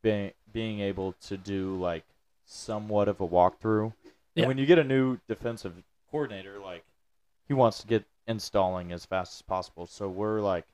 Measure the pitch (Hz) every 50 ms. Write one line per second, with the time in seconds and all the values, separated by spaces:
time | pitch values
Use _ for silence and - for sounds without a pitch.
0 | - 110 107 101 101 98 - _ _ _ 107 113 113 110 107 104 101 98 98 95
1 | 95 95 90 _ - - 101 98 92 101 98 98 95 95 95 92 90 87 85 82
2 | - _ _ _ _ _ _ _ _ _ - - - - 110 107 107 107 107 104
3 | 101 101 98 - 98 82 87 90 87 92 - _ - 110 110 107 107 113 110 _
4 | _ - _ _ _ _ _ 170 135 127 131 135 135 143 175 170 151 131 135 135
5 | 131 131 127 - _ - 113 - - 117 117 107 - 98 85 90 - _ _ _
6 | _ _ - 151 147 123 107 95 95 98 98 101 98 95 90 85 - _ _ _
7 | _ _ _ _ _ _ _ _ _ _ 139 131 123 113 107 - - 107 117 107
8 | 101 _ _ _ _ - 113 107 - - - 104 95 92 92 92 87 87 87 87
9 | - _ 92 92 90 - - - - - 92 92 90 - _ 80 87 - - -
10 | 104 98 92 92 104 107 110 107 104 101 92 87 - _